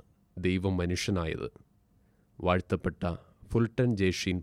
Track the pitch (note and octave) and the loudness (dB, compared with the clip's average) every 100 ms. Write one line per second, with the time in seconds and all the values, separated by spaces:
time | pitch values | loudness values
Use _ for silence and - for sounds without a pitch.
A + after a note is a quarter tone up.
0 | - _ _ - F2+ F#2 G2 F#2 F2 F2+ | -14 _ _ -4 0 0 0 0 0 -2
1 | - F#2+ D#2+ - - - _ _ _ _ | 0 -2 -2 -4 -8 -12 _ _ _ _
2 | _ _ _ - F2 F2+ - F#2 F2+ - | _ _ _ -4 2 2 2 -2 -2 -4
3 | F2+ E2 - _ - A#2 A2+ - B2 G2+ | -4 -4 -12 _ -2 0 0 2 0 4
4 | F#2 - F#2+ F2+ | 2 2 -2 -2